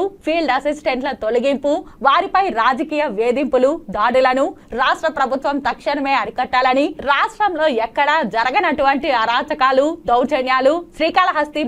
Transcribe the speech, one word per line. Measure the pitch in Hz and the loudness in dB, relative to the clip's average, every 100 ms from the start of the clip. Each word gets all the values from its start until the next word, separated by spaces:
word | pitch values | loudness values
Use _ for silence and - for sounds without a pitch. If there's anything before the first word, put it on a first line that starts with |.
| 381 - | 2 -4
ఫీల్డ్ | - 330 302 | -4 -2 0
అసిస్టెంట్ల | 254 294 302 320 254 277 262 | 0 -2 -4 -4 -4 -4 -6
తొలగింపు, | 220 247 254 277 285 311 381 - - | -4 -2 0 -2 -2 -2 -4 -2 4
వారిపై | 302 381 381 392 220 | 4 2 0 0 0
రాజకీయ | 226 262 311 302 294 202 | 0 0 -2 -4 -4 -2
వేధింపులు, | 233 247 277 247 254 330 - 208 | -2 0 0 2 2 0 -6 -2
దాడులను | 220 254 262 254 294 302 - 226 | 0 2 2 2 -2 -4 -10 -2
రాష్ట్ర | 262 349 320 277 | 0 0 -2 -2
ప్రభుత్వం | 262 269 269 285 277 | -2 -2 -4 -4 -4
తక్షణమే | - - 285 269 269 | -4 -4 -4 -2 -2
అరికట్టాలని, | 208 - 254 254 262 254 294 - 247 | -2 -6 -2 0 2 2 0 -2 -2
రాష్ట్రంలో | 285 403 - 427 330 311 233 226 | 0 0 0 -2 2 0 0 -2
ఎక్కడా | - 285 311 262 - | 0 0 2 0 0
జరగనటువంటి | 254 294 370 302 269 277 320 247 | 0 0 0 2 2 2 0 0
అరాచకాలు, | 220 240 269 208 262 269 294 339 - | 0 0 -2 0 2 4 2 0 0
దౌర్జన్యాలు | 240 269 294 254 262 269 330 349 - | 0 2 0 0 2 2 0 -4 -4
శ్రీకాళహస్తి | 320 349 370 302 294 302 | 0 2 2 2 -2 -2